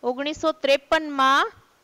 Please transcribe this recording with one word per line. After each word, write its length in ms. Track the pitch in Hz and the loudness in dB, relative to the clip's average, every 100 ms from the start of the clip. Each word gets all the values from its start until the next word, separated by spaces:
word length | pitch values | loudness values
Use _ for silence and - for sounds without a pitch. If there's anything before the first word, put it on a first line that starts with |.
ઓગણીસો 480 | 240 247 285 302 320 | -6 -4 -6 -4 -4
ત્રેપન 600 | 311 269 277 _ 320 311 | -2 0 0 _ -2 -2
માં 400 | 285 262 277 415 - _ _ | 0 2 2 0 -6 _ _